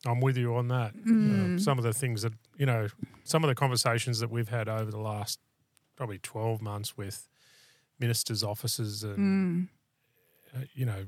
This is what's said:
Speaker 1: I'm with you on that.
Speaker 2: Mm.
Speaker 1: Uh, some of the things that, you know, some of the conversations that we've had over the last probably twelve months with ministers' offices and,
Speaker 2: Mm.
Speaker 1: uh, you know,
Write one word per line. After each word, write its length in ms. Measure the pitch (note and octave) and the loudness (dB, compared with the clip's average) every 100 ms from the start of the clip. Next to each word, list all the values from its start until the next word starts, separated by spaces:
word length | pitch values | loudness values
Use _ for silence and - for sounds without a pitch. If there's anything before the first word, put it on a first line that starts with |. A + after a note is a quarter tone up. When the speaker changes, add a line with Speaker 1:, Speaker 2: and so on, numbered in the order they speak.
| B2 | -2
Speaker 1:
I'm 140 | A#2+ | 2
with 160 | C3 B2+ | 4 4
you 180 | A#2+ A#2 | 2 0
on 120 | A#2+ | 0
that. 280 | B2+ A2+ D3+ | 0 -2 -2
Speaker 2:
Mm. 580 | A3 A3+ G#3 G3+ F#3 F3+ | 4 6 6 4 2 2
Speaker 1:
Uh, 40 | |
some 200 | G3 C3+ | 2 4
of 40 | |
the 100 | A#2 | 2
things 280 | G#2+ B2+ A2 | 0 0 -2
that, 120 | A2+ G#2+ _ - | -2 -6 _ -2
you 80 | C3+ | 2
know, 220 | A#2 G#2 - - - | 2 0 -6 -12 -12
some 200 | - D#3+ | -2 2
of 40 | D#3 | 2
the 80 | B2 | 4
conversations 640 | C#3 B2 B2 A#2 B2 A2+ | 2 2 2 2 0 -2
that 100 | A2+ | -2
we've 200 | A2+ A2 | -2 -2
had 200 | A#2 G#2+ | -2 -2
over 220 | A2 A2 | -2 -4
the 80 | G#2+ | -6
last 400 | G#2+ G#2 G2 - _ _ _ _ _ - | -6 -6 -6 -8 _ _ _ _ _ -10
probably 240 | B2 G2 | -10 -10
twelve 420 | - A2+ A2+ A2 | -10 -4 -2 -2
months 340 | G#2 G#2 G2+ - | -4 -6 -8 -8
with 320 | G2 - - _ _ _ - _ _ - | -10 -10 -16 _ _ _ -20 _ _ -4
ministers' 460 | A#2+ A#2 - A2 | 0 0 -2 -2
offices 600 | G#2 G#2 A#2+ - G#2+ G#2 | -2 -4 -4 -4 -4 -6
and, 140 | G#2+ G2+ | -6 0
Speaker 2:
Mm. 520 | G3 F#3+ F#3 F3 F3+ _ _ _ _ _ _ _ _ B2+ | 2 4 2 0 -2 _ _ _ _ _ _ _ _ -10
Speaker 1:
uh, 40 | C3+ - | -10 -4
you 100 | B2 | -4
know, 220 | G2+ | -4